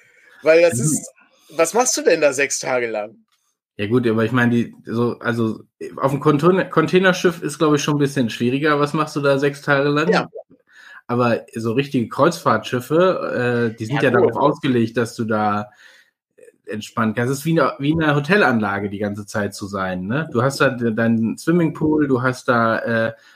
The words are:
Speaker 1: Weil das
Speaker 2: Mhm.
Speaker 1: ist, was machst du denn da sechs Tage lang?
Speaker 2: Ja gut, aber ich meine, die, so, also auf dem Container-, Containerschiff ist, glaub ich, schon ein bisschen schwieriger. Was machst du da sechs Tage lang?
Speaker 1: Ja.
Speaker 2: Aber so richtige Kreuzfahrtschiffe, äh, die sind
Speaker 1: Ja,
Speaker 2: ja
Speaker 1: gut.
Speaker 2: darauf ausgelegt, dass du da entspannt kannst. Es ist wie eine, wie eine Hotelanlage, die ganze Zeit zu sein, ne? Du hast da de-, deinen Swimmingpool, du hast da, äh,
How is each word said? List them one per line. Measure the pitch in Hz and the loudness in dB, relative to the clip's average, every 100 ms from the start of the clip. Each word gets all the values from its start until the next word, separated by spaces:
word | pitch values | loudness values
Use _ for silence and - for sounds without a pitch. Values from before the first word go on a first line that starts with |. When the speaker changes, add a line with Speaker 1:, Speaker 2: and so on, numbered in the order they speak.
| _ _ _ - | _ _ _ -2
Speaker 1:
Weil | 143 165 | 4 6
das | 170 | 6
Speaker 2:
Mhm. | 120 | 2
Speaker 1:
ist, | 151 123 - - _ _ _ | -2 -4 -6 -18 _ _ _
was | 147 165 | -2 0
machst | 208 254 - | 2 0 0
du | |
denn | 294 165 | 2 4
da | 147 | 2
sechs | 131 139 - | 2 -2 -4
Tage | 143 127 117 | -4 -2 -2
lang? | 110 107 110 _ _ _ _ _ - | -6 -8 -14 _ _ _ _ _ -8
Speaker 2:
Ja | 104 | 0
gut, | 123 120 | 2 2
aber | 110 | 2
ich | 113 | 2
meine, | 127 120 | 2 2
die, | 120 110 - | 2 -2 -8
so, | - 110 120 - | -8 -2 -2 -2
also | 117 117 113 - - - - - | -4 -2 -2 -4 -12 -16 -14 -8
auf | 131 | -6
dem | 135 | -2
Container-, | 151 147 165 190 - | 0 2 2 2 0
Containerschiff | - 160 185 190 180 185 170 | 0 2 2 2 2 0 -2
ist, | 156 - | -6 0
glaub | 156 | 2
ich, | 147 | 2
schon | 151 147 | 2 0
ein | |
bisschen | 143 143 117 | 0 0 -2
schwieriger. | - 120 135 151 147 | -2 -2 0 0 0
Was | 147 | 0
machst | 160 147 156 | -2 -4 -2
du | |
da | 143 139 | 0 2
sechs | 143 143 | 0 -2
Tage | - 139 143 | 0 0 2
lang? | 147 160 | 2 2
Speaker 1:
Ja. | 220 117 - - _ _ - - - - | 0 -2 -8 -20 _ _ -20 -20 -18 -4
Speaker 2:
Aber | 123 120 110 - | 0 0 0 -4
so | 117 113 | -8 -4
richtige | 113 139 131 110 | -2 -2 -2 -2
Kreuzfahrtschiffe, | - 147 170 135 110 - 127 120 160 185 - - 107 123 120 117 | 0 0 2 0 0 -2 -6 -2 2 2 0 -4 -2 -2 0 -2
äh, | 110 | -4
die | 110 | -4
sind | 143 | 0
Speaker 1:
Ja, | |
Speaker 2:
ja | 131 | 2
Speaker 1:
gut. | 104 - | 4 2
Speaker 2:
darauf | 101 | 4
ausgelegt, | 143 143 147 120 113 123 | 2 2 0 2 2 0
dass | 113 | -2
du | - | -4
da | 110 107 107 104 104 _ - - _ _ _ _ - _ | -2 0 0 -2 -6 _ -20 -20 _ _ _ _ -20 _
entspannt | - 107 - - 110 107 | -12 -10 -8 -2 -2 0
kannst. | 120 | -2
Es | 143 | -2
ist | |
wie | 151 165 | 0 2
eine, | 135 - | 2 0
wie | 139 | -2
eine | 165 156 | 0 0
Hotelanlage, | 143 143 202 147 117 104 98 101 | 0 2 2 4 2 0 -2 -4
die | 98 | -4
ganze | 104 104 104 | -6 -6 -8
Zeit | 110 101 | -6 -6
zu | - 101 | -6 -8
sein, | 101 92 92 92 | -6 -6 -6 -4
ne? | 135 160 | -4 -2
Du | 117 | 0
hast | 131 139 | 0 2
da | 139 | 0
de-, | 123 117 | 0 -2
deinen | 110 113 113 113 - | 0 2 2 0 -2
Swimmingpool, | - 175 165 165 156 151 143 | 0 2 0 0 0 2 2
du | 127 | 0
hast | 131 123 - | 0 -2 0
da, | 120 113 110 | 2 2 0
äh, | - 113 113 - _ | 0 0 -2 -4 _